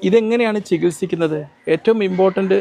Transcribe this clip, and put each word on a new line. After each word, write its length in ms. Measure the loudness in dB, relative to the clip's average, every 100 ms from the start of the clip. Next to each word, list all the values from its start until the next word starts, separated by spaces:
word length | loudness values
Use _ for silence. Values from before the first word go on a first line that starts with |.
ഇതെങ്ങനെയാണ് 560 | 2 2 2 0 0 -2 -2
ചികിത്സിക്കുന്നത്? 720 | 0 0 -2 -6 -2 -2 -4 -8 _ -2
ഏറ്റവും 300 | 0 0 0
ഇമ്പോർട്ടൻ്റ് 520 | 0 2 2 2 0 0